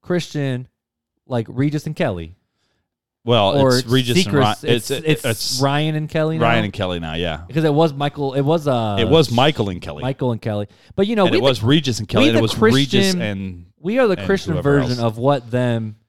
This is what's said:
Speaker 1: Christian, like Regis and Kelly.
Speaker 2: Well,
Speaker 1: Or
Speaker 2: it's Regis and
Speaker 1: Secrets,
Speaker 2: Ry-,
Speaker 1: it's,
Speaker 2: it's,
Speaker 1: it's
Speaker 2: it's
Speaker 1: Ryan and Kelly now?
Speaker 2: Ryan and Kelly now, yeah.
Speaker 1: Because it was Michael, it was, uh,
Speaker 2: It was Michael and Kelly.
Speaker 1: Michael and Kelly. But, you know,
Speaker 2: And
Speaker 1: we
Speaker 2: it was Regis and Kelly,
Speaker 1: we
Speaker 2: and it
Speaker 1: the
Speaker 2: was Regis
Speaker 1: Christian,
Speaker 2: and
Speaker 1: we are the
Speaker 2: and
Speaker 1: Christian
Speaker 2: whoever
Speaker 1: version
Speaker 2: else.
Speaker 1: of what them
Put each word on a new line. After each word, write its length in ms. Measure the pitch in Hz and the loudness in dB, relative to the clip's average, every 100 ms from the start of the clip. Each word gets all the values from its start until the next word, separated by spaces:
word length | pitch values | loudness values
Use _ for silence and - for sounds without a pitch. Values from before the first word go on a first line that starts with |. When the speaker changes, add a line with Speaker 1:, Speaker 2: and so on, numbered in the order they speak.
Speaker 1:
Christian, 680 | - 180 - 151 139 127 127 _ _ _ _ _ _ | -2 -4 -4 -6 -4 -6 -10 _ _ _ _ _ _
like 200 | 123 110 | -6 -4
Regis 360 | 120 147 147 160 | -2 -2 -2 -6
and 120 | 151 | -4
Kelly. 380 | 160 90 82 87 _ _ _ _ _ _ _ _ 113 | -4 -4 -10 -16 _ _ _ _ _ _ _ _ 0
Speaker 2:
Well, 320 | 117 98 143 | 4 4 4
Speaker 1:
Or 160 | 135 127 | 4 2
Speaker 2:
it's 100 | 120 | 2
Regis 280 | 131 123 123 | 0 2 0
and 80 | |
Speaker 1:
Secrets, 400 | 190 143 107 107 | 2 2 2 0
Speaker 2:
Ry-, 60 | - | 0
Speaker 1:
it's, 180 | 120 - | 0 0
Speaker 2:
it's, 140 | 135 156 | -4 -2
Speaker 1:
it's 200 | 151 131 | -2 -2
Speaker 2:
it's 360 | 110 - 127 | -4 -4 -2
Speaker 1:
Ryan 340 | 139 143 156 156 | 0 0 -2 -2
and 120 | 151 | -4
Kelly 300 | 160 156 160 | -2 -2 0
now? 60 | 113 | 0
Speaker 2:
Ryan 180 | 117 104 | 0 -2
and 60 | |
Kelly 260 | - 92 87 | -4 -4 -4
now, 160 | 82 80 | -6 -6
yeah. 260 | 87 76 87 | -6 -6 -6
Speaker 1:
Because 180 | 135 156 | -2 0
it 80 | |
was 200 | 147 165 | 2 0
Michael, 420 | 139 143 143 139 131 | 0 -6 -4 -4 -2
it 60 | |
was, 260 | 139 165 147 | 0 0 0
uh, 260 | 123 110 101 | -2 0 0
Speaker 2:
It 100 | 110 | 4
was 220 | 156 151 | 4 4
Michael 360 | 120 139 - 101 | 2 2 2 -4
and 120 | 87 | -4
Kelly. 200 | 85 73 | -10 -8
Speaker 1:
Michael 280 | 123 139 131 | -8 -4 -4
and 100 | 110 | -4
Kelly. 260 | 117 104 104 _ _ - | -4 -6 -6 _ _ -2
But, 120 | 202 | 0
you 100 | 226 | 2
know, 80 | 185 | 2
Speaker 2:
And 60 | |
Speaker 1:
we 80 | 359 | 4
Speaker 2:
it 40 | |
was 180 | 135 117 | 2 2
Regis 380 | 113 156 135 107 | 2 2 2 -4
and 80 | 107 | -2
Kelly, 180 | - - | 2 4
Speaker 1:
we 40 | |
Speaker 2:
and 80 | - | 4
it 20 | |
Speaker 1:
the 40 | |
Speaker 2:
was 140 | 110 - | 0 2
Regis 320 | 220 135 143 | 4 4 2
Speaker 1:
Christian, 300 | 196 196 180 | 2 2 0
Speaker 2:
and 440 | 107 98 95 87 87 _ | -4 -4 -8 -10 -18 _
Speaker 1:
we 200 | 165 240 | -4 0
are 80 | 240 | 2
the 80 | 180 | 0
Speaker 2:
and 80 | - | 0
Speaker 1:
Christian 280 | 196 - | -2 0
Speaker 2:
whoever 260 | 151 135 143 | -2 2 2
Speaker 1:
version 120 | 123 | 2
Speaker 2:
else. 80 | 123 | 0
Speaker 1:
of 180 | 117 110 | -2 0
what 340 | 127 143 120 | 0 0 -2
them 460 | 123 123 117 110 107 | -2 0 -2 -4 -12